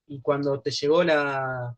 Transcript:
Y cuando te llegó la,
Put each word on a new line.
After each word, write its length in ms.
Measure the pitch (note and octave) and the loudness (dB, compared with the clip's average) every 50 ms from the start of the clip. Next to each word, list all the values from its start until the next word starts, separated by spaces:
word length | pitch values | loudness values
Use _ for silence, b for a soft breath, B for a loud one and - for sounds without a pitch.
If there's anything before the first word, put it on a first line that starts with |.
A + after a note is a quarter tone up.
| _ - | _ -16
Y 120 | C#3+ C#3 | -14 -6
cuando 400 | - D3 C#3+ C#3+ C#3+ C#3+ C#3 C3+ | -2 -2 0 0 0 -2 -2 -2
te 100 | - C#3+ | -4 -6
llegó 320 | - - C#3+ C#3+ D#3+ F3 F3 | -4 0 2 4 4 4 4
la, 720 | E3+ D#3 D3 D3 C#3+ C#3 C3+ C3 C3 B2+ B2 B2 A#2+ A#2 | 4 4 2 2 0 -2 -2 -4 -4 -4 -6 -6 -8 -10